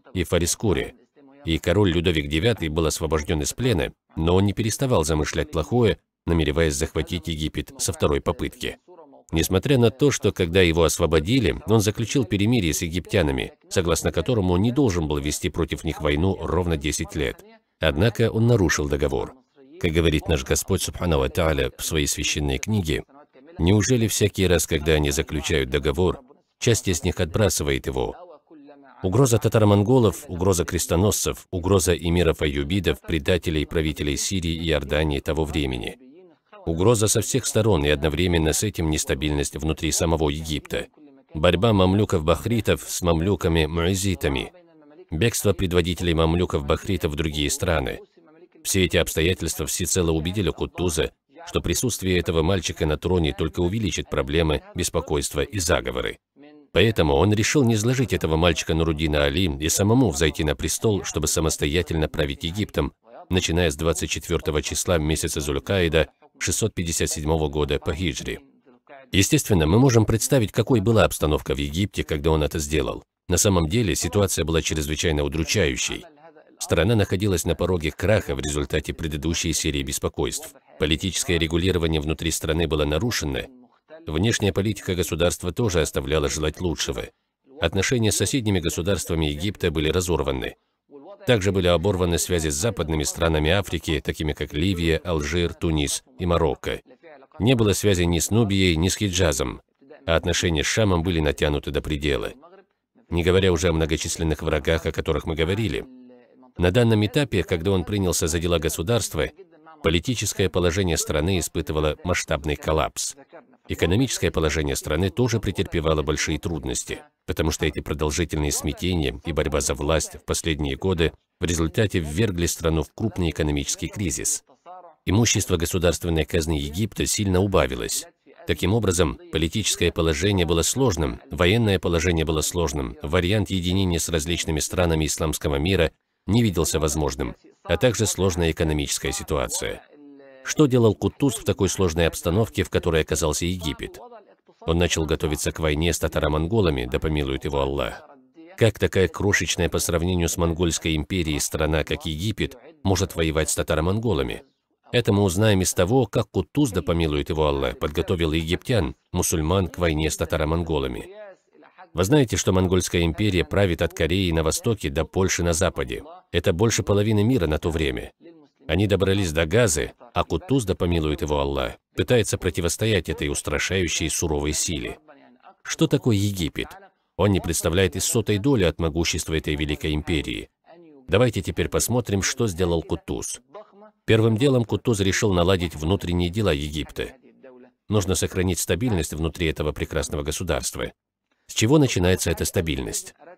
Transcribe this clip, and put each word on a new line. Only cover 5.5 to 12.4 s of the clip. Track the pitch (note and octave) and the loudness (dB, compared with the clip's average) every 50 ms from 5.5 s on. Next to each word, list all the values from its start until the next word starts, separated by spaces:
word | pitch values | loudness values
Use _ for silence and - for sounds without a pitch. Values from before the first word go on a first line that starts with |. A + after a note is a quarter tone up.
| - | -2
плохое, | E2 D#2 - - B2 A#2+ G#2 E2 - _ _ _ _ - | -4 -4 -2 0 2 2 2 2 0 _ _ _ _ -4
намереваясь | - E2+ E2 D#2 C#2+ D2 D2+ E2 D#2+ D2 | -2 0 2 2 2 2 2 2 2 2
захватить | C#2 D#2+ D#2+ - E2 D#2 - - F2 - - | -2 -4 -4 -4 -4 -4 -4 -4 -6 -6 -6
Египет | E2 D2+ D#2 D2+ - - C#2+ - - - | -6 -4 -4 -6 -4 -6 -8 -8 -8 -6
со | - - F#2 | -6 -6 -4
второй | - - E2+ D2 C#2 | 0 0 0 0 0
попытки. | - - - - - - - - - - - - _ _ - - D#3+ - - - - - | 0 -2 -4 -2 -4 -8 -8 -8 -10 -10 -10 -10 _ _ -20 -20 -20 -20 -20 -20 -12 -4
Несмотря | - E2 D#2+ - F#2 F#2+ - - D3 B2+ | 0 0 0 2 2 0 2 2 2 4
на | A#2 A2+ | 4 4
то, | - - D3 C#3+ | 2 4 2 2
что, | B2 - - G#2 F#2+ | 2 2 0 0 0
когда | - F#2+ E2+ E2 F#2+ F#2 | 0 0 2 4 4 4
его | E2+ D#2+ E2 E2 | 6 6 4 4
освободили, | D2+ - - F2 D#2+ D#2 D#2+ D2+ E2+ A#2+ C3+ A#2 E2+ B1 - - | 4 4 2 0 2 2 2 2 2 2 2 2 2 0 -2 -2
он | - G#3 A3+ | 0 2 2
заключил | F#3+ - G#2 - A#2 G#2+ - D3 B2 | 2 2 0 -2 -4 -2 0 -2 -2
перемирие | - - G2 | 0 0 0